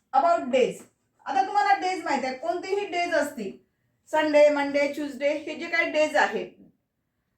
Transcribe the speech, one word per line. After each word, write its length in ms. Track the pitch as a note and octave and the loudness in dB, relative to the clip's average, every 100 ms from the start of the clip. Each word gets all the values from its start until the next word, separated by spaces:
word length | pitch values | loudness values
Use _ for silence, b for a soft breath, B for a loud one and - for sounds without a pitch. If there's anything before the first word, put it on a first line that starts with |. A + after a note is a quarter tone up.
| _ | _
about 380 | C4 E4+ E4+ C4 | 0 2 2 2
days. 300 | B3+ G3 - - _ _ _ - | 2 2 -2 -16 _ _ _ -4
आता 180 | G4 F#4+ | -2 0
तुम्हाला 280 | G#4 G4+ G4 | 2 2 2
डेज 240 | F#4 F4+ | 0 -4
माहिती 220 | C#4+ C4+ C4 | -2 -2 -4
आहे, 100 | C4 | -6
कोणतेही 500 | E4 F4 F#4 G4+ G4+ | -6 -6 -4 -4 -2
डेज 280 | F4 F4 | -4 0
असतील, 380 | D#4+ C#4+ - G3 - _ _ _ _ - | 0 -2 -6 -10 -12 _ _ _ _ -4
संडे, 380 | D#4 D4+ D4 D4 | 0 4 6 6
मंडे, 440 | C#4+ C#4 C#4+ C#4+ | 4 0 0 -2
ट्यूसडे, 400 | D4+ D4 A#3+ C#4+ D4+ | -2 -8 -4 -2 -2
हे 180 | D#4+ | -6
जे 120 | D4+ E4+ | -10 -4
काही 240 | E4+ D#4+ | -2 0
डेज 260 | D4+ D4+ C#4 | 2 2 2
आहेत, 340 | - G#3 - - - _ _ _ _ _ _ | 2 -2 -8 -14 -20 _ _ _ _ _ _